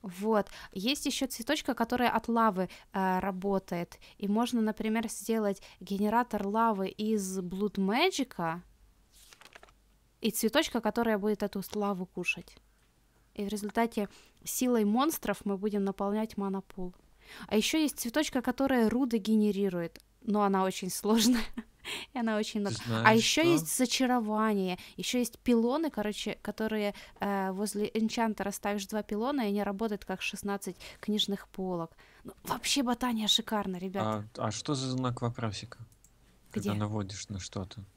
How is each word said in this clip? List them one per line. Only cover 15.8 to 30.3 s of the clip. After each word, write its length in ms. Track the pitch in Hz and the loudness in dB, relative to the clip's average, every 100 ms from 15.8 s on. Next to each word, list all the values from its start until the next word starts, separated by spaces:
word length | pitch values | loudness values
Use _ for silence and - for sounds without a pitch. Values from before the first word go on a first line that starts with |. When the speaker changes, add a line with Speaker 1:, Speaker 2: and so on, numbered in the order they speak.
Speaker 1:
наполнять 540 | 196 196 202 214 220 - | -2 0 -2 0 -2 -4
мана-пул. 560 | 196 190 - - 185 - _ _ - - 208 | -4 -4 -6 -8 -8 -10 _ _ -20 -16 0
А 80 | 214 | 2
еще 200 | - 320 | 4 2
есть 200 | 302 - | 2 -2
цветочка, 420 | 240 294 311 262 | -2 0 0 0
которая 480 | 247 247 269 262 220 | -2 0 2 4 4
руды 280 | 226 269 226 | 4 2 0
генерирует, 840 | 202 220 208 190 202 175 170 - _ _ | 2 4 4 2 0 0 -6 -10 _ _
но 220 | - 208 | -2 2
она 200 | 202 190 | 4 4
очень 260 | 190 - 185 | 2 -2 -6
сложная. 540 | - 208 226 220 240 - - | -4 2 4 6 4 0 -8
<laughs> 580 | - _ - - - | -14 _ -10 -10 -10
И 60 | 262 | -4
она 160 | 226 214 | 0 0
очень 160 | 220 | -2
Speaker 2:
Ты 60 | 214 | -2
Speaker 1:
много. 160 | 196 185 | -2 -4
А 60 | 120 113 | -2 4
Speaker 2:
знаешь 160 | 113 220 | 6 8
Speaker 1:
еще 220 | 220 - | 6 4
Speaker 2:
что? 80 | 339 | 6
Speaker 1:
есть 260 | 330 165 - | 4 2 0
зачарование, 1000 | 254 - 254 247 214 214 220 202 185 180 - - | 0 2 2 2 0 2 2 2 0 -4 -10 -8
еще 220 | 180 247 | -2 0
есть 200 | 240 - | -2 -2
пилоны, 500 | - 233 233 294 320 | 4 4 4 0 -2
короче, 480 | - 208 202 - - | -2 -4 -4 -6 -6
которые, 520 | - - 220 214 208 202 - - | -8 -4 -2 0 -2 -4 -18 -6
э, 300 | 202 196 190 | -2 0 -2
возле 380 | 185 208 202 214 | -2 -4 -2 -2
энчантера 580 | 226 220 - 226 208 196 | 0 0 0 0 0 -4
ставишь 360 | 196 208 208 196 | -4 -4 -4 -4
два 160 | 214 | -6
пилона, 380 | 208 208 240 285 | -4 -2 0 0
и 60 | 208 | 0
они 160 | 202 | 0
работают 400 | 202 196 226 208 | -2 -2 -2 -4
как 180 | - 190 | -6 -6
шестнадцать 540 | - | -6